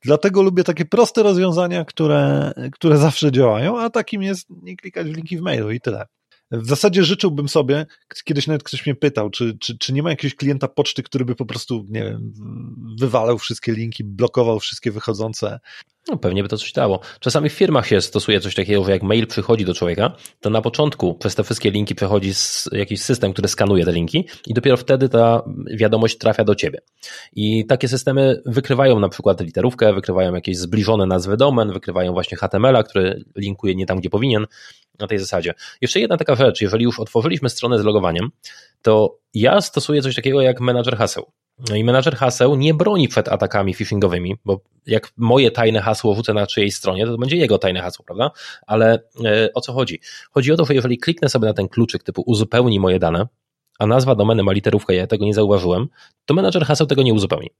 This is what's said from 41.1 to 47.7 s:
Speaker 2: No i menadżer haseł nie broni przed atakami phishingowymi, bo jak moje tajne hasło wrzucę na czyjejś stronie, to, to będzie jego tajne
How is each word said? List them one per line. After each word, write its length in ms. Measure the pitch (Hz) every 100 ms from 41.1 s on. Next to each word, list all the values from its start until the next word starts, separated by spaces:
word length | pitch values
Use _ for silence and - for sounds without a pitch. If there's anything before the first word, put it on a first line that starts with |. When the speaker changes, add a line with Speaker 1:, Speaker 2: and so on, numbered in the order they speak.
| - - _ _ _ 123
Speaker 2:
No 80 | 104
i 80 |
menadżer 320 | 117 127 143 131
haseł 400 | 127 - 127 143
nie 180 | 147
broni 340 | 156 175 180 131
przed 200 | - -
atakami 460 | 101 98 104 98
phishingowymi, 600 | 92 101 104 98 87 87 101
bo 160 | - 95 _ _ -
jak 260 | 110 - -
moje 340 | 117 127 120
tajne 300 | 123 113 110
hasło 340 | 101 107 113
wrzucę 200 | 101 110
na 120 | 104 101
czyjejś 280 | - 101
stronie, 320 | - 98 92 113
to, 60 |
to 60 | 117
będzie 180 | 127 170
jego 220 | 135 101
tajne 240 | 95